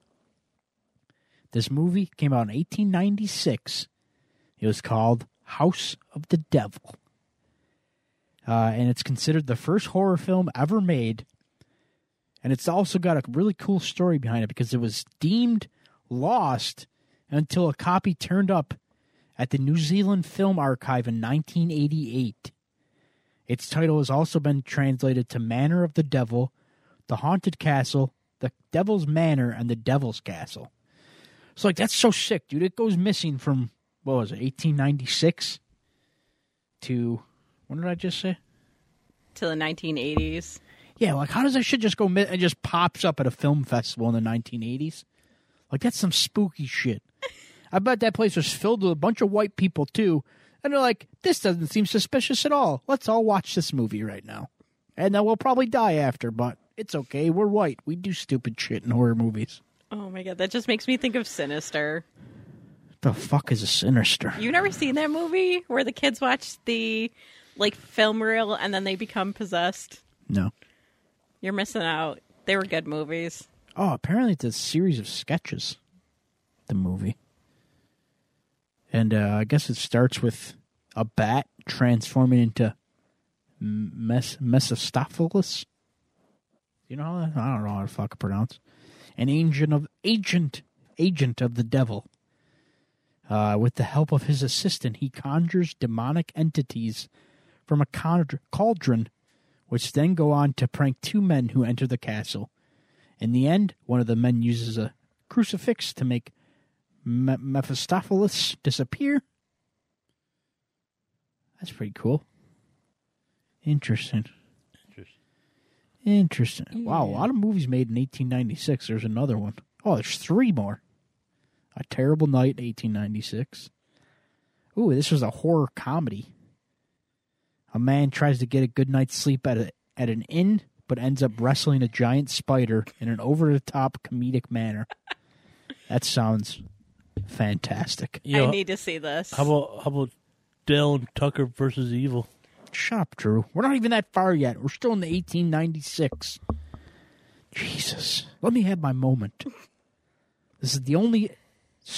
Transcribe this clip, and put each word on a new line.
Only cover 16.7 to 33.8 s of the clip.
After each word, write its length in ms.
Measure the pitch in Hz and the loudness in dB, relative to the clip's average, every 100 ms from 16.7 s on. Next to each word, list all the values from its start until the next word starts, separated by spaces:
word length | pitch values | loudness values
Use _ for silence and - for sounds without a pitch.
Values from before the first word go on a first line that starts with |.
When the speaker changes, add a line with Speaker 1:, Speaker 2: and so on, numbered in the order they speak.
| - - _ _ _ _ | -10 -18 _ _ _ _
Speaker 1:
until 400 | 147 151 180 170 | 0 0 2 0
a 60 | - | 0
copy 400 | 180 180 196 160 | 2 2 2 -2
turned 340 | - 185 190 | -2 0 2
up 240 | 180 139 - _ _ _ _ _ - | 2 0 -8 _ _ _ _ _ -6
at 140 | 127 | -2
the 80 | 139 | 0
New 180 | 135 165 | 2 2
Zealand 480 | 151 196 196 190 - | 2 2 2 2 -2
Film 320 | - 196 180 | 0 0 2
Archive 500 | 139 127 - 127 117 | 2 0 0 0 0
in 120 | 113 | -2
nineteen 500 | 113 151 - 170 170 | 0 -2 0 0 0
eighty-eight. 840 | 151 147 156 120 127 120 - - - _ _ _ _ _ _ _ _ - | 2 0 0 -2 -2 -4 -6 -16 -20 _ _ _ _ _ _ _ _ -6
Its 220 | 123 - | -6 -2
title 300 | 151 165 151 | 0 2 2
has 100 | 135 | 2
also 300 | 139 160 165 | 2 2 0
been 240 | 147 139 | 2 0
translated 680 | - - 139 127 135 127 120 | -2 0 0 2 2 0 -2
to 80 | 127 | -4
Manor 460 | 113 117 147 175 | -2 0 2 2
of 100 | 170 | 2
the 80 | 165 | 0
Devil, 500 | 147 135 113 120 127 - _ _ _ _ - | 0 0 0 0 -2 -6 _ _ _ _ -8
The 100 | - | -4
Haunted 420 | 147 185 196 - | 0 0 0 -2
Castle, 540 | 156 139 127 143 135 - _ _ | 2 2 2 0 0 -4 _ _
The 120 | 127 - _ | -8 -8 _
Devil's 340 | 165 202 202 147 | 0 2 0 2
Manor, 460 | 156 165 139 120 | 2 4 2 0
and 180 | 117 120 | -2 -4
The 60 | 113 | -2
Devil's 440 | 110 139 123 - | 0 0 0 -6
Castle. 500 | - 82 - - - _ _ _ _ - - _ _ - | -10 -12 -12 -14 -18 _ _ _ _ -20 -20 _ _ -2
So, 120 | 208 | 0
like, 80 | 175 | 2
that's 180 | 220 | 0
so 160 | - 233 | 4 4
sick, 380 | - - 190 - | 4 0 -2 -2
dude. 160 | 147 | -2
It 120 | 185 - | -2 0
goes 220 | 226 175 | 0 2
missing 400 | 202 - 165 135 | 2 0 -2 -2
from, 320 | 147 131 120 - | 0 0 -2 -8